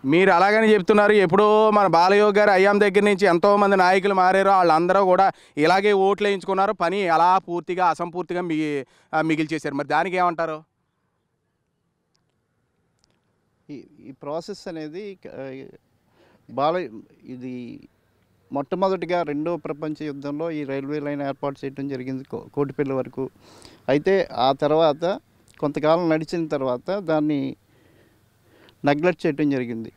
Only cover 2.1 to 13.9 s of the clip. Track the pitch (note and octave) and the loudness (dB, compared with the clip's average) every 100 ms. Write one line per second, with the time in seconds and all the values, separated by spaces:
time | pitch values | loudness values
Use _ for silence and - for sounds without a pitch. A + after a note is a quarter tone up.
2.1 | G3+ G#3 G3+ G#3 F#3+ G3 G3+ G#3 F#3+ G#3 | 4 4 4 4 4 4 4 2 4 2
3.1 | G3 G3 E3+ G3+ G3+ G3+ G3 F3+ F#3+ F#3+ | 2 2 4 4 4 4 4 4 4 2
4.1 | F#3+ F3+ F#3+ G3 F#3+ F3 D#3 F3 F#3+ G3 | 2 2 2 4 4 4 2 2 2 2
5.1 | F3+ F#3+ - _ - D#3 F#3+ G#3 G3 F#3+ | 2 2 0 _ -2 2 2 2 2 2
6.1 | G3+ G3+ G3 G3 F#3+ G3 G#3 E3+ G3 F#3 | 0 -2 -2 -4 -2 -2 -2 -4 -2 0
7.1 | D#3+ F3 F#3+ F#3 F3 E3 F3+ F3 D#3 F3 | 2 4 2 0 -8 -6 -2 0 -2 -6
8.1 | F3 E3+ F3 F3+ D#3 D3+ D3 B2 _ _ | -8 -6 -6 -4 -4 -4 -6 -8 _ _
9.1 | D#3 D#3+ D#3 D#3 D#3+ D3+ C#3 C#3 D3 F3+ | -2 -2 -2 -2 -4 -6 -8 -2 -2 -2
10.1 | F3+ F3+ E3+ E3 D#3 D#3+ _ _ _ _ | 0 -2 -2 -8 -8 _ _ _ _ _
11.1 | _ _ _ _ _ _ _ _ _ _ | _ _ _ _ _ _ _ _ _ _
12.1 | _ _ _ _ _ _ _ _ _ _ | _ _ _ _ _ _ _ _ _ _
13.1 | _ _ _ _ _ _ C#3 - | _ _ _ _ _ _ -18 -18